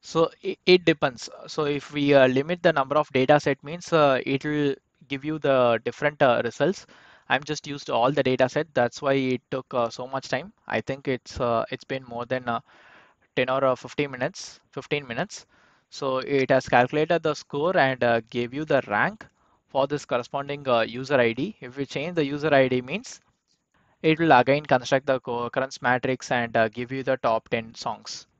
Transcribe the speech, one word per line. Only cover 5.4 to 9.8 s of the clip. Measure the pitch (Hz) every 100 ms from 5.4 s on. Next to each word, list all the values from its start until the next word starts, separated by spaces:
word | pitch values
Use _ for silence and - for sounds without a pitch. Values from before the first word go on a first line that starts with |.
| 147 135 120 117
different, | 123 - 147 147
uh, | 139 117
results. | 117 - 147 202 - - - _ _
I'm | 131
just | 131 151 -
used | 143 -
all | 123 120
the | 147
data | 131 127 127
set. | - 160
That's | - 120 -
why | 147
it | 139 131 123 _
took, | 135 -
uh, | 131